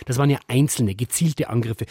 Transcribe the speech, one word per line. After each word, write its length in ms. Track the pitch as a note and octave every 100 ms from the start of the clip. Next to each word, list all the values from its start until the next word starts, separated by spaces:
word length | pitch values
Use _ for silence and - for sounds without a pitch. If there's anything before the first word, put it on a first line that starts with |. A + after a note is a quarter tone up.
| -
das 120 | B2
waren 120 | C#3+
ja 100 | C#3 -
einzelne, 460 | C3 C#3+ - A2 G2
gezielte 540 | B2 - E3 - -
Angriffe. 360 | A#2+ A2+ A2 -